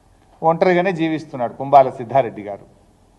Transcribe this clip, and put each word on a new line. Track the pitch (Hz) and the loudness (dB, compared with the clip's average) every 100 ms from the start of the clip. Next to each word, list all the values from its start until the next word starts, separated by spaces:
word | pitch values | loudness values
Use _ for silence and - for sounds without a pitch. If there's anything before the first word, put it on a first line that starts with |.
| _ _ _ - | _ _ _ -2
ఒంటరిగానే | 165 170 185 175 190 | 0 2 2 2 0
జీవిస్తున్నాడు | 165 160 156 - 131 117 | -2 -2 -4 -8 -6 -6
కుంబాల | - 135 139 131 | -6 4 4 4
సిద్ధారెడ్డి | - 113 135 120 101 | -2 -2 -2 -2 -6
గారు. | 101 98 - _ _ _ _ | -12 -14 -16 _ _ _ _